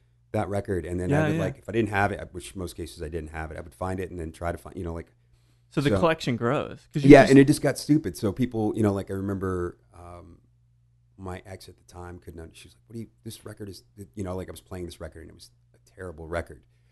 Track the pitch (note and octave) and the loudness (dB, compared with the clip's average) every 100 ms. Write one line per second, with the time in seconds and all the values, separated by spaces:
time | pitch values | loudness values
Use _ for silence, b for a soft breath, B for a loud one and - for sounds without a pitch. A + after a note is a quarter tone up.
0 | _ _ _ G#2+ F#2 G2+ G2+ F#2 D#2+ F2 | _ _ _ -6 -4 -4 -2 -4 -2 -4
1 | F2+ C#3+ D#3 D#3+ F#2+ - - A2 G#2+ G2+ | 0 2 2 0 -2 -6 -4 -2 0 2
2 | G2+ E2+ - F2+ - F#2+ F2 - E2 - | 0 0 -8 -12 -12 -10 -10 -8 -12 -10
3 | D#2 E2 D2+ D#2+ D#2 E2 D#2+ - F#2 F#2 | -8 -6 -8 -8 -8 -10 -14 -8 -6 -4
4 | F2+ F2 D#2+ - E2+ E2+ - - E2+ E2 | -6 -8 -10 -6 -6 -6 -10 -10 -8 -8
5 | - _ _ _ _ _ _ E3 C#3 G2+ | -12 _ _ _ _ _ _ -2 2 4
6 | F3 D#3+ - A#2 A#2 C#3 E2+ - - D3+ | 4 2 0 -2 0 0 -4 -10 -8 4
7 | C#3 C#3 B2+ C3+ C3+ - C#3+ - - D3+ | 12 12 12 10 8 4 0 -4 0 0
8 | G2 - G#2 F#2 A#2+ A2+ G#2+ G#2+ G#2+ G2 | 0 -4 -4 -2 -2 0 -2 2 2 2
9 | F#2+ G2 G2 G2 F#2+ F2+ F2 - _ F2 | -4 -6 -4 -4 -4 -4 -6 -8 _ -20
10 | F2 F2 E2+ E2+ _ _ _ _ _ _ | -20 -20 -20 -20 _ _ _ _ _ _
11 | _ - F#2+ F#2 F#2+ F#2+ - - - F2+ | _ -14 -12 -10 -12 -18 -18 -20 -20 -16
12 | F2+ F2 - E2 E2 - - - _ A2+ | -14 -14 -16 -16 -16 -18 -20 -20 _ -14
13 | A2 _ A2+ - A2 G#2 G2+ F#2 - - | -14 _ -18 -16 -18 -14 -14 -14 -20 -20
14 | G2 - F#2 F#2 F2+ E2 - F#2 E2+ - | -18 -10 -8 -6 -8 -14 -14 -12 -12 -12
15 | E2 E2 D#2+ E2 - _ _ _ _ - | -14 -14 -20 -20 -20 _ _ _ _ -16
16 | F#2 D#2+ D#2+ E2+ E2 D#2 _ _ _ | -14 -12 -6 -6 -6 -14 _ _ _